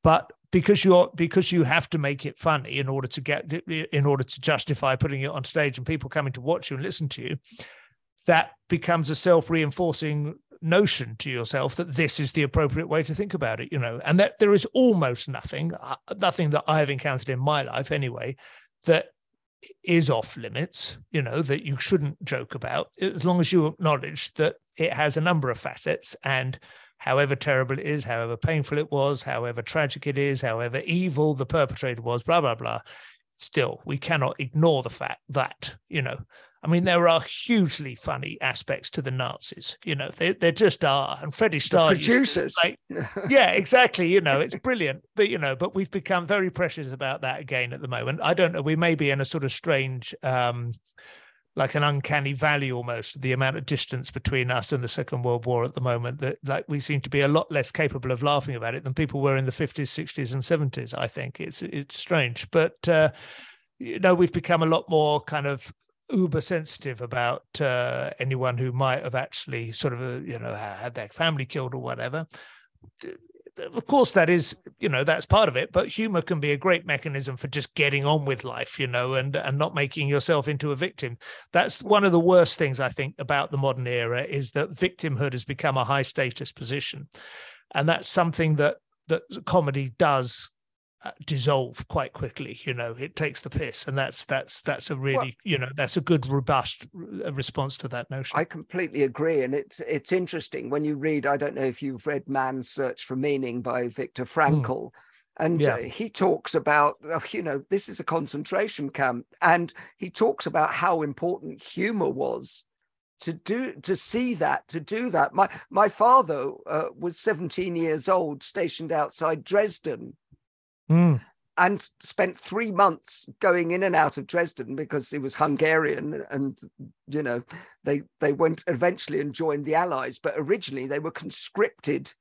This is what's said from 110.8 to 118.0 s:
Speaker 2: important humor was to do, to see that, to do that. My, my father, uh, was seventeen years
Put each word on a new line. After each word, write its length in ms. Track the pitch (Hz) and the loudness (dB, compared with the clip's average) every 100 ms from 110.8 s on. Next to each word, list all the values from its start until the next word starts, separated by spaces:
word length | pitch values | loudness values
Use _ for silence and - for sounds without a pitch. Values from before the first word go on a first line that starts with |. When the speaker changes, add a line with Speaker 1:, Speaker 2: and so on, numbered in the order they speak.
| - 165 | 0 0
Speaker 2:
important 640 | 147 135 170 - 160 - | -2 -4 -4 -4 -8 -14
humor 460 | - - 196 214 143 | -14 -4 -2 0 -2
was 560 | 135 139 - 135 - _ _ _ _ _ _ | -2 -4 -4 -8 -16 _ _ _ _ _ _
to 100 | - | -8
do, 400 | 165 - 226 254 - | -8 -4 -4 -4 -8
to 120 | - 185 | -4 -2
see 380 | - 233 254 | 0 0 0
that, 340 | 190 147 139 _ | 0 0 0 _
to 140 | 165 | -10
do 280 | 147 220 247 | -6 -4 -2
that. 220 | 165 143 | 0 2
My, 140 | 180 190 - - | 2 0 0 -4
my 180 | 190 208 | 2 2
father, 640 | - 226 262 175 143 135 - - | 4 6 6 6 -2 -4 -6 -4
uh, 180 | 151 - | -2 -2
was 240 | - 175 170 | -6 -8 -2
seventeen 600 | - 160 170 - 185 170 | -2 -2 -4 -4 -2 0
years 320 | 165 156 | 0 0